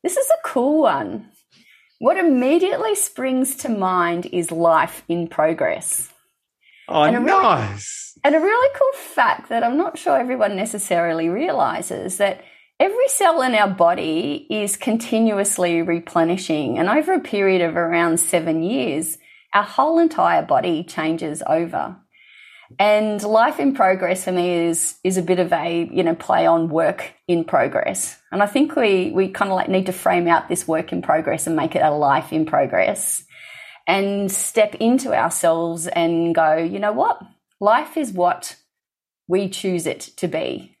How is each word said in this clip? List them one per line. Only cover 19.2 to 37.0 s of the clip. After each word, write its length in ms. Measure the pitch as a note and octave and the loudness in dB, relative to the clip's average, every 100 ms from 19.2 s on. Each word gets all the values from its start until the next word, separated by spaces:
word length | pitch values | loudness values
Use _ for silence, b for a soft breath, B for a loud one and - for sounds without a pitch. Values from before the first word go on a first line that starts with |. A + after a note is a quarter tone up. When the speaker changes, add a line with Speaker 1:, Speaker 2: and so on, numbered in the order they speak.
| b b b | b b b
Speaker 1:
our 100 | G3+ | -2
whole 360 | G#3 - D4 E4 | 0 0 2 4
entire 440 | E4 - E3+ E3 | 2 2 2 2
body 400 | D#3 C#3+ F3+ D#3 | 2 0 2 -4
changes 600 | F3 - D#3 E3 D#3+ D3 - | -4 -4 -4 -4 -6 -6 -2
over. 500 | D#3+ E3+ E3 - F#3 _ B B B B B B B2+ | -2 -2 -6 -8 -10 _ B B B B B B 0
And 420 | G#3 G#3+ G#3+ G#3 | 4 4 2 -2
life 340 | G#3 G#3+ A#3+ D4 | 2 4 4 2
in 160 | C#4+ | 0
progress 500 | C4+ F#3+ F#3+ F3+ F#3 | 2 2 2 0 -2
for 80 | - | -2
me 340 | F3+ F3 E3+ E3+ | 0 0 0 0
is, 280 | E3 - - | -2 -4 -4
is 140 | F#3 F#3 | -2 -2
a 60 | |
bit 180 | F3 F3+ | 0 0
of 120 | F3 | 2
a, 360 | E3 D#3+ E3+ E3+ | 0 0 -2 -2
you 120 | - | -2
know, 100 | E3 | 0
play 320 | E3 - E3 E3 | -2 0 2 4
on 220 | E3 E3 | 2 2
work 460 | D#3 D#3+ - - _ - | 0 0 -2 -12 _ -2
in 160 | E3+ | -2
progress. 720 | E3 D3+ B2+ - - F#3+ - - _ | 2 0 2 0 -2 -4 -8 -12 _
And 140 | F#3+ | -2
I 20 | G#3 | 0
think 300 | C4 D4+ - | 2 0 2
we, 340 | A3 F#3+ F#3 | 2 2 2
we 140 | F#3 F#3+ | 0 -2
kinda, 260 | F#3+ G3 | -2 -2
like, 140 | F#3 - | 0 2
need 180 | F#3+ F#3+ | 0 0
to 60 | |
frame 360 | F3+ F#3 F3+ F3 | -2 0 2 4
out 200 | E3 - | 2 2
this 200 | F3+ - | -6 -2
work 240 | D#3+ D#3+ | -4 -2
in 100 | F3 | -6
progress 460 | - D#3 D#3+ D#3+ - | 0 0 0 -4 -2
and 80 | D#3+ | -2
make 180 | D#3 | -2
it 80 | - | 0
a 80 | D#3 | 0
life 420 | D3 D3 C#3 - | 2 2 0 0
in 140 | D#3 D#3 | -4 0
progress 760 | C#3+ C#3 F2+ F#2+ - - - _ B B B B B - | 0 0 0 0 -2 -6 -6 _ B B B B B -2
and 420 | G3 G3 G3+ G3 | 0 0 -2 -4
step 460 | G3 - - G#3 - | -4 -2 0 0 2
into 360 | A3+ C4 C4 | 2 2 2
ourselves 760 | - D3+ - E3+ E3 E3+ E3+ E3+ | 0 0 0 0 2 -2 -4 -4
and 440 | - E3 E3 E3+ | -2 0 0 0
go, 260 | E3 D#3 D#3+ | 2 2 2
"You 200 | E3+ G3 | -2 -4
know 140 | G#3 | -4
what? 280 | A3+ | 0